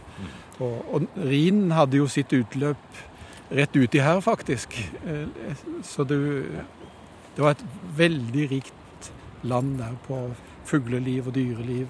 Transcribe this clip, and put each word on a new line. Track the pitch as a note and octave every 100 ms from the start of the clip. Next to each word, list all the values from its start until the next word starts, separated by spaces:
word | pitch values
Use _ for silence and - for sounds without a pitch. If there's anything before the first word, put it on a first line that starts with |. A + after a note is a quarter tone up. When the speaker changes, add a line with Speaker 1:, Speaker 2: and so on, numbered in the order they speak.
| - -
Speaker 1:
Mm. | F#2 C2+ - -
Speaker 2:
og, | B2 A#2 -
og | E3+ - G3
Rhinen | C#3+ C#3 E3+ G#3 F#3
hadde | D#3+ C#3 C#3
jo | C#3+
sitt | - C#3
utløp | C3+ A2 C3+ C#3+ C#3+ - - - - - - -
rett | C3 C#3+ D3
uti | B2 D3+
her, | C#3 F3+
faktisk. | G#3 A3 - B2 - - F#2+ - G3+
Eh, | D3 D3+ - - C#3+ - E4
så | - -
du, | C3+ D3 C#3+ C#3+ - D3+ - - - - - - - -
det |
var | D3
et | C#3+ F#3 - F3+ D3+
veldig | E3+ D#3 A#2 C3+ D3
rikt | C3+ - - - - - - - -
land | A#2 B2 C3+ C3+
der | A#2 B2 -
på | C3 B2 A#2+ - - -
fugleliv | D3+ A#2+ B2 C3 B2+ B2+
og | C3
dyreliv. | B2 A2+ A#2 B2 B2+